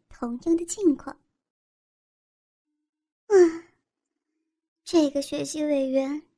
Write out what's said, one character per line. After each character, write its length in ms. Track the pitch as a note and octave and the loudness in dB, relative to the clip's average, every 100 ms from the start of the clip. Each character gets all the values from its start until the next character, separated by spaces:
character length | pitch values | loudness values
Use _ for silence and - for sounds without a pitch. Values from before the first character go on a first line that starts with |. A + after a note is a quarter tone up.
| _ | _
同 220 | - A#3+ A#3+ E4+ | -12 -10 -6 -2
样 120 | E4+ | -2
的 80 | E4+ | -2
境 300 | - F#4+ C4+ | 0 0 0
况。 200 | - - _ _ _ _ _ _ _ _ _ _ _ _ _ _ _ _ _ _ _ _ - | -4 -18 _ _ _ _ _ _ _ _ _ _ _ _ _ _ _ _ _ _ _ _ 2
“啊， 60 | G4+ E4+ E4 - _ _ _ _ _ _ _ _ _ _ _ | 6 6 2 -12 _ _ _ _ _ _ _ _ _ _ _
这 240 | - E4+ D4 | -2 2 2
个 100 | C#4+ | 0
学 240 | C#4 D4 C#4+ | -6 -6 -8
习 180 | D#4 | -6
委 240 | D4+ C#4+ C4+ | -2 -2 0
员 320 | C4+ C4+ D4 - | -2 -2 -6 -10